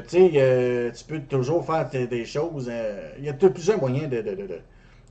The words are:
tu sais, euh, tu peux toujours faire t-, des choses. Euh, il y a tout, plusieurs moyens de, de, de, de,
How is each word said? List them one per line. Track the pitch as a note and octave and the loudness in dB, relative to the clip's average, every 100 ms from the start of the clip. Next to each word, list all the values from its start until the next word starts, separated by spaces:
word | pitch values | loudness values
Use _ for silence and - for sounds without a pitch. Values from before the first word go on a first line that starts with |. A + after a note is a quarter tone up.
| - | 2
tu | |
sais, | F3 F#3 D3 | 6 6 6
euh, | C3 B2+ B2 A#2+ A#2+ - | 4 4 2 0 -2 -6
tu | |
peux | - D3+ | -10 -10
toujours | C3+ C3+ B2+ E3+ - | -4 -2 0 0 0
faire | D#3+ C3+ | -2 -2
t-, | C3 A#2+ | -4 -4
des | A#2+ | -4
choses. | A2 C#3+ E3+ D3 A#2+ | -4 -4 -4 -6 -6
Euh, | A#2 A2 G2 D#2 B2+ | -6 -6 -6 -12 -10
il | C#3+ | -10
y | |
a | |
tout, | C#3 F#3+ | 4 4
plusieurs | F3+ E3 G#3 | 4 0 0
moyens | C3+ C3+ D3+ | 0 -2 -2
de, | A#2 | -4
de, | G#2 | -4
de, | F#2+ F#2+ | -6 -8
de, | E2 - - - - - | -12 -16 -20 -20 -20 -8